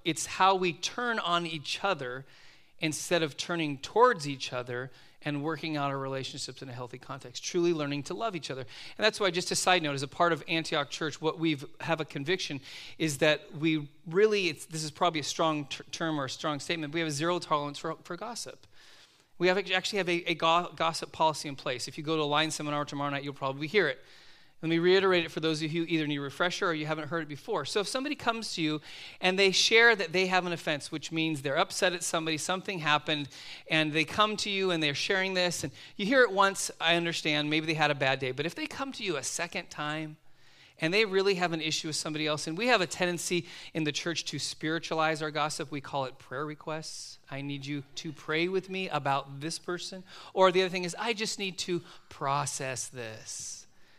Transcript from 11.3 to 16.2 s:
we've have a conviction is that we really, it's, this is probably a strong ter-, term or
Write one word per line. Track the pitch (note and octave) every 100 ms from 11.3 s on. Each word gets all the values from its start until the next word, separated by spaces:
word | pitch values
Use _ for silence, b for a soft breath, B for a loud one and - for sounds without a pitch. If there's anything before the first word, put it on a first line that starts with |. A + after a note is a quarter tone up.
| C#3
we've | E3 C#3+ C#3 -
have | C#3+ D#3+
a | D3+
conviction | D#3 C#3 F#3 - C#3+ B B B B
is | D#3+ C#3
that | D#3 D3 - D3
we | D#3+ D#3 C#3+ - E3+
really, | E3+ G#3+ G#3 F3+
it's, | C#3+ -
this | D#3+
is | D#3
probably | - F3+ D#3
a |
strong | C3+ - E3 D3+ C#3+
ter-, | - -
term | - E3
or | D#3